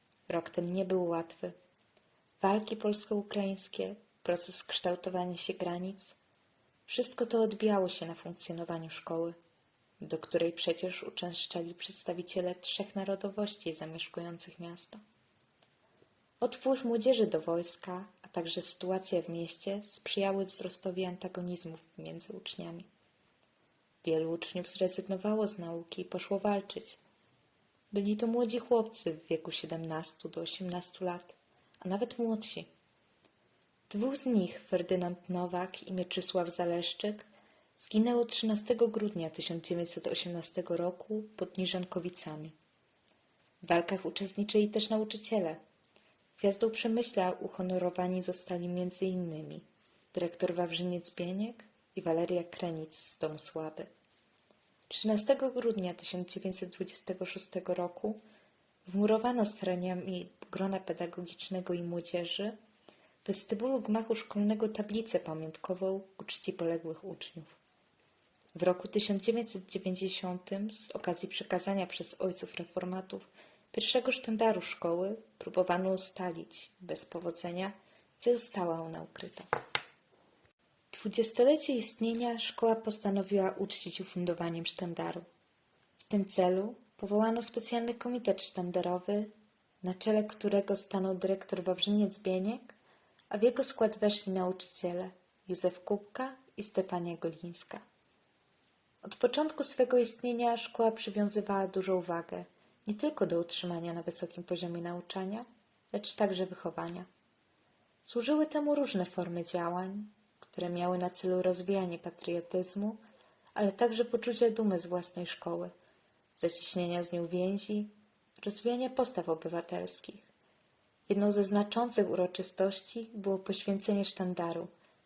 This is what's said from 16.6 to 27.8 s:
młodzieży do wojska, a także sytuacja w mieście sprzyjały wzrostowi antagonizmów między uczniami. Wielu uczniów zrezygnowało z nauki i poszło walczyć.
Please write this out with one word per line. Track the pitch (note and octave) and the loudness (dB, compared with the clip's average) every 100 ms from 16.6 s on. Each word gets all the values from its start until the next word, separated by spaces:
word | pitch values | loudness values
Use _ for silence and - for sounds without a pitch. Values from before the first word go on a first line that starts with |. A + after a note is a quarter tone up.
| C4 C4 | 2 2
młodzieży | A#3+ A#3 A3+ A#3+ G#3 | 2 2 4 4 4
do | D#3+ | 2
wojska, | D#3+ E3+ F3 - - F3+ G3+ _ | 0 0 -2 -6 -6 -8 -8 _
a | - | -8
także | - E3 F3+ | -4 -2 -2
sytuacja | E3+ - F3+ F#3 F#3 F3+ | -4 -4 0 0 2 0
w | E3 | 2
mieście | E3+ E3 - - G3+ | -2 -4 -4 -4 -4
sprzyjały | G#3 - - - G3 G3 F#3+ | -6 -10 -4 2 2 2 0
wzrostowi | - F#3+ - F#3+ F3+ | -4 -6 -4 -4 -2
antagonizmów | F#3 F3+ F#3+ F#3 F3+ F3+ E3 D#3+ - - | -2 -4 -6 -6 -4 -6 -8 -12 -16 -14
między | D#3+ E3 - | -10 -10 -10
uczniami. | F#3 - - E3+ E3+ - _ _ _ _ _ _ _ _ _ _ _ | -10 -10 -8 -8 -10 -14 _ _ _ _ _ _ _ _ _ _ _
Wielu | - D#3+ D#3+ | 0 0 0
uczniów | E3+ - F3+ F3 | -2 -4 -6 -6
zrezygnowało | - F#3 F3+ F#3+ F#3+ G#3 G#3+ G#3 | -2 0 0 -4 -2 0 2 0
z | G#3 | -2
nauki | E3+ E3 E3+ - | -6 -8 -8 -10
i | |
poszło | F3+ F3+ - G3 | -6 -6 -2 0
walczyć. | G#3 G3+ G3 - - - _ _ _ _ _ _ _ _ | 2 0 -2 -10 -12 -16 _ _ _ _ _ _ _ _